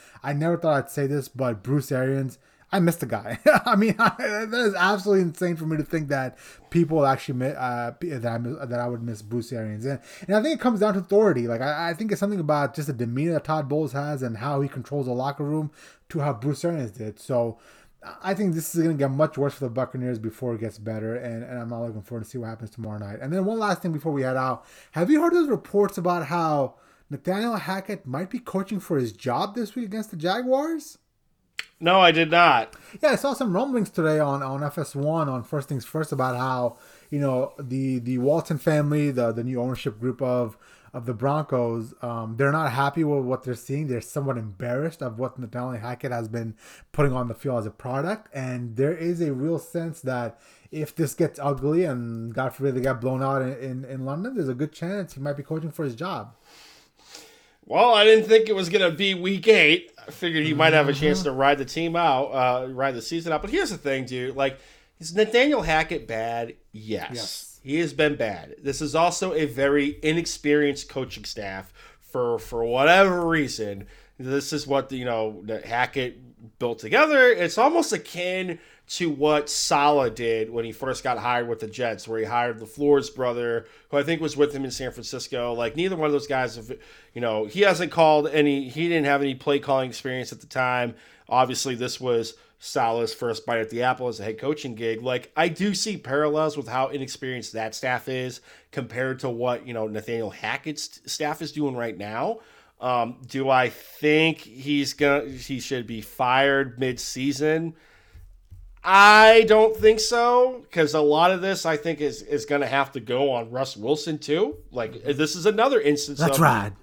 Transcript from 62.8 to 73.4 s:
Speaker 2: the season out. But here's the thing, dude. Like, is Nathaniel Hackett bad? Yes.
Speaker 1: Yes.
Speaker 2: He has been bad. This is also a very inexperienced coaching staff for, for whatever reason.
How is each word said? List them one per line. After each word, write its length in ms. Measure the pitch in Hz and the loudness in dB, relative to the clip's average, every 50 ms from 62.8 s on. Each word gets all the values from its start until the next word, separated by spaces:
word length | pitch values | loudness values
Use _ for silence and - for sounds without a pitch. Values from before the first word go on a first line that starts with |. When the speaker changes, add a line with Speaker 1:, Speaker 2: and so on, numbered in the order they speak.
| 135 135 127 | -2 -2 -2
Speaker 2:
the 80 | 117 | -4
season 280 | - - 165 165 160 170 | -8 -6 -6 -6 -4 -2
out. 120 | 156 147 | -4 -2
But 80 | - 196 | -2 -2
here's 180 | 285 381 370 233 | -2 -2 -2 -2
the 80 | 185 | -4
thing, 300 | - - 143 135 131 131 | -6 -4 -2 -2 -2 -4
dude. 300 | 120 127 127 123 131 127 | -6 -6 -6 -6 -6 -2
Like, 220 | 135 139 135 135 - - - - _ _ _ _ - | -2 -2 -2 -2 -6 -20 -20 -20 _ _ _ _ -16
is 160 | 165 160 170 | -14 -6 0
Nathaniel 460 | 208 214 208 233 240 269 302 294 220 | 0 0 2 4 2 4 4 2 0
Hackett 480 | 160 165 156 156 160 - 170 113 113 110 | 0 2 2 2 2 0 -4 -8 -6 -6
bad? 460 | 113 110 113 117 117 117 117 117 - _ _ _ | -6 -4 -4 -4 -4 -6 -6 -8 -10 _ _ _
Yes. 380 | - 110 107 110 104 87 80 - | -18 -14 -8 -6 -6 -6 -6 -8
Speaker 1:
Yes. 480 | 123 120 110 - - - - - - _ | -10 -10 -10 -10 -10 -12 -14 -18 -20 _
Speaker 2:
He 180 | - 131 147 170 | -8 -4 -2 -2
has 120 | 170 147 | -2 -2
been 240 | 135 156 151 151 147 | 0 2 2 2 2
bad. 380 | 143 - 107 95 82 - - - - | 0 -2 -4 -4 -8 -12 -16 -18 -8
This 180 | - 139 135 139 | -6 -6 -4 -4
is 140 | 156 143 135 | -4 -2 2
also 400 | 160 170 175 170 - 190 185 156 | 2 2 2 2 0 -4 -2 0
a 100 | 160 156 | 0 -2
very 540 | 139 120 135 139 139 147 147 139 147 147 - | -2 0 0 2 4 4 4 2 0 -4 -2
inexperienced 840 | - 156 160 170 165 - - - - 147 147 147 147 143 135 139 - - | -2 0 0 0 -2 -4 -8 -4 2 4 4 4 4 2 0 -4 -8 -10
coaching 360 | - 135 131 127 - 110 107 | -8 -8 -8 -8 -10 -14 -14
staff 500 | - - 110 101 95 95 95 95 - _ - - - - _ | -12 -10 -10 -10 -8 -10 -10 -12 -16 _ -20 -20 -20 -20 _
for, 380 | _ - - 127 120 120 117 110 | _ -8 -4 -2 0 0 0 -2
for 260 | - - 123 117 117 | -4 -6 -4 -4 -2
whatever 600 | 117 120 131 143 160 180 190 196 190 180 175 170 | 0 2 4 6 8 8 8 8 6 4 0 0
reason. 600 | 165 165 156 | 2 2 2